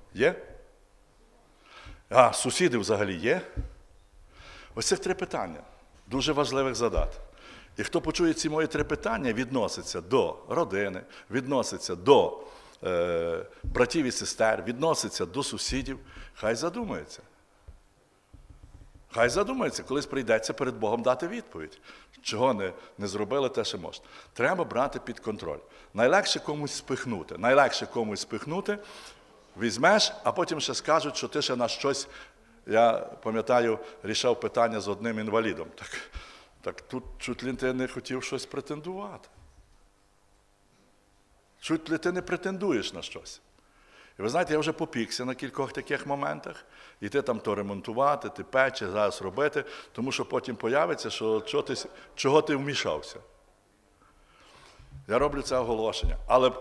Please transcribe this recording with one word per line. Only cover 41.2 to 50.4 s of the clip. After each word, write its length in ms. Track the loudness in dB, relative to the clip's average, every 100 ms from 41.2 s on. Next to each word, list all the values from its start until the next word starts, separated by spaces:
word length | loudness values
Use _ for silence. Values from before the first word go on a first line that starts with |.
| _ _ _ _
Чуть 300 | -2 -2 -2
ли 80 | -2
ти 140 | -2
не 100 | -2
претендуєш 720 | -4 -4 -4 -4 0 0 -2
на 80 | -8
щось. 400 | -12 -12 -16 -20 _ _ _ _ _ -20 -20 -6
І 20 |
ви 80 | -2
знаєте, 240 | 0 2
я 60 | 2
вже 120 | 0
попікся 540 | -2 -4 -2 -2 -4 -6
на 100 | -6
кількох 380 | -6 -4 -4
таких 340 | -4 -4 -4 -2
моментах, 580 | -4 -2 -4 -10 -14 -18 -20 -20 -12
і 80 | -4
ти 120 | -2
там 180 | 0 -2
то 160 | 0 -2
ремонтувати, 720 | -2 -6 -4 0 2 2 -4
ти 140 | -10
печі, 420 | -2 2 2 0 -4
зараз 360 | 2 2 0
робити, 440 | -4 0 0 0 -6 -10 -14
тому 200 | -6 -4
що 140 | -4 -2
потім 300 | -2